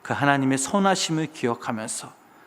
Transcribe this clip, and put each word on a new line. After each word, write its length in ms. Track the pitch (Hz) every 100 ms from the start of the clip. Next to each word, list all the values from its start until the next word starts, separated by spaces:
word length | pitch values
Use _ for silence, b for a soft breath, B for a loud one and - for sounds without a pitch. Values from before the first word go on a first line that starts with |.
그 120 | -
하나님의 440 | 113 143 139 131 135
선하심을 720 | - 202 196 190 - 160 160
기억하면서 800 | - 123 117 - 113 113 - 131 - - b